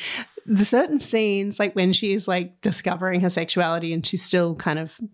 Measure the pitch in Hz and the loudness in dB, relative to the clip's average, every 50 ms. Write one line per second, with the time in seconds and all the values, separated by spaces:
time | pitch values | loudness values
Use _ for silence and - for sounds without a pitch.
0 | - - - - 233 - _ - - - 220 190 208 - - 247 349 320 302 277 | -10 -10 -8 -10 -10 -12 _ -18 -2 0 2 2 4 4 4 2 2 2 0 0
1 | - - - 226 220 208 202 196 196 202 208 - 208 196 - 196 185 185 185 - | 0 2 2 2 2 2 0 0 -2 -4 -2 -2 -2 0 2 2 2 4 4 2
2 | 226 202 196 214 185 - 180 180 175 180 - _ - 208 175 - - 190 175 170 | 2 0 0 0 0 0 -2 -2 -2 -6 -10 _ -2 -2 -2 0 -2 -2 -2 -2
3 | 185 185 185 180 185 180 - 170 165 165 - 185 175 165 165 170 165 165 165 165 | -2 0 2 2 2 2 2 0 -2 -2 0 0 2 2 0 -2 -2 -2 -4 -2
4 | - - - 180 - - - 180 175 170 160 147 - 175 151 156 160 156 - - | -2 -2 -2 -2 -2 0 2 2 2 0 -2 -2 -2 -2 -2 -2 -4 -8 -10 -14
5 | 233 208 | -14 -14